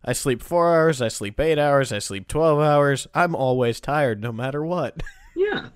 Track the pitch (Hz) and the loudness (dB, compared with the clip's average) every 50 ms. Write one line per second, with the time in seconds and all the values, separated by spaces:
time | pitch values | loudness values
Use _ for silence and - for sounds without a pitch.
0 | - 123 127 - - 143 123 120 - - 165 175 170 170 170 160 160 165 156 127 | -6 -6 -4 -2 0 -2 -2 -2 -2 -2 0 2 4 4 4 4 4 2 2 0
1 | 120 110 - - 107 101 101 - 147 160 156 147 147 147 143 139 135 - 110 104 | -2 -4 -4 -4 -8 -6 -2 -2 0 2 2 2 2 4 4 2 2 0 -4 -6
2 | - - 101 98 92 - - 151 160 160 147 147 151 151 147 147 143 139 139 131 | -6 -6 -8 -10 -8 -6 -2 2 2 4 4 4 4 4 4 4 4 4 2 -2
3 | - - - 151 175 175 165 - 135 127 127 127 123 117 117 - - - 143 151 | -4 -6 -2 0 0 0 0 -2 0 0 2 2 0 0 -2 -4 -4 -4 -2 0
4 | 147 123 110 104 107 120 113 110 123 135 139 147 156 165 180 180 143 110 - - | 0 0 -2 -2 -6 -8 -8 -6 -6 -6 -4 -6 -4 -4 -4 -4 -4 -6 -6 -8
5 | - - - - - - - 330 381 415 392 - - - - | -10 -10 -12 -18 -20 -12 -4 -2 -2 -2 -2 -6 -8 -8 -4